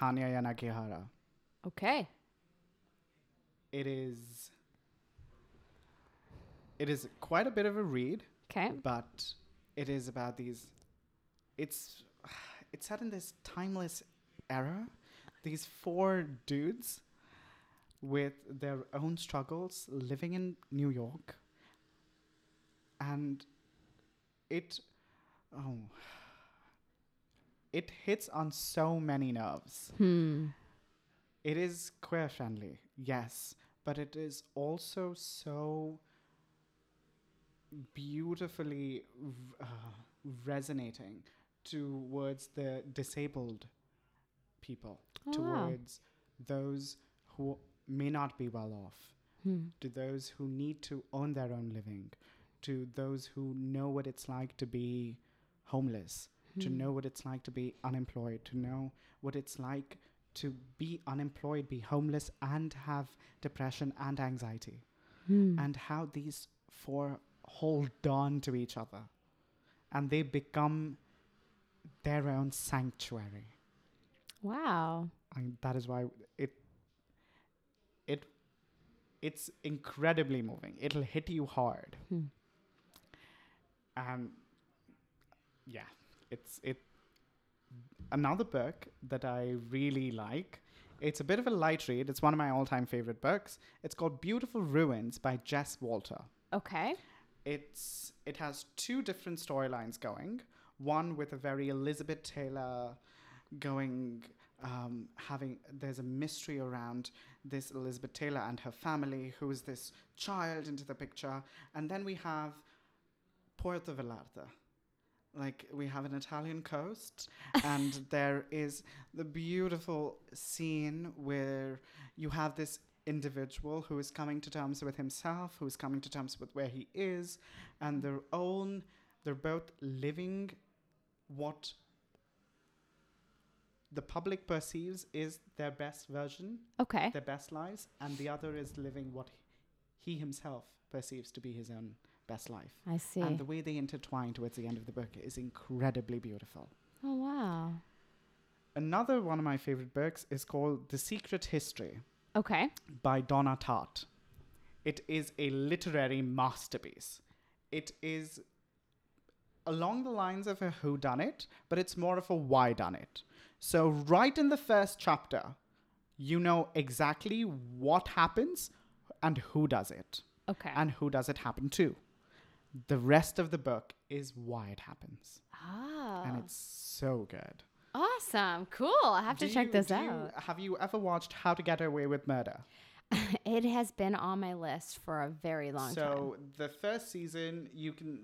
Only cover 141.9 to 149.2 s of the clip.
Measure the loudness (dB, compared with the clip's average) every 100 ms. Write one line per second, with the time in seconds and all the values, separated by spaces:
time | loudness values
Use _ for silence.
141.9 | -14 _ _ -10 -10 -8 -12 -14 -10 -2
142.9 | -2 0 0 2 0 -2 -4 -2 -2 -4
143.9 | -6 -4 -4 -4 -4 -6 -4 -6 -6 -6
144.9 | -8 -8 -10 -10 -8 -10 -10 -6 2 2
145.9 | 2 -2 -4 -4 -10 -12 -16 -18 -20 _
146.9 | -6 -2 0 0 0 0 0 -2 -4 -10
147.9 | -20 -20 _ _ _ _ _ _ -2 2
148.9 | 4 4 4